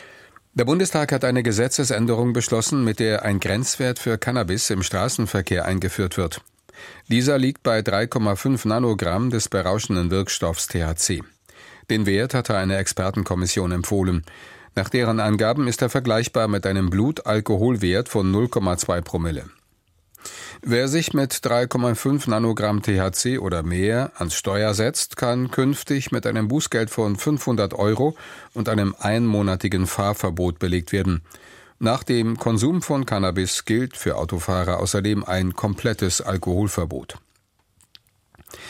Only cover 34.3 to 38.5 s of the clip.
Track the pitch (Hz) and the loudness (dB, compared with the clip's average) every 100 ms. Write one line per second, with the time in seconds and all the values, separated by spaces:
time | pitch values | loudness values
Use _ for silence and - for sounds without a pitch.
34.3 | 90 85 92 87 87 95 101 101 101 95 | -4 -2 0 0 0 0 0 0 0 0
35.3 | 92 92 90 107 95 123 107 95 - - | -2 -2 -2 -4 -2 -2 0 -2 -2 -2
36.3 | 95 90 90 104 - 80 69 - - _ | -4 -2 0 0 -2 -4 -6 -10 -18 _
37.3 | _ _ _ _ _ _ - _ _ _ | _ _ _ _ _ _ -20 _ _ _
38.3 | _ - | _ -20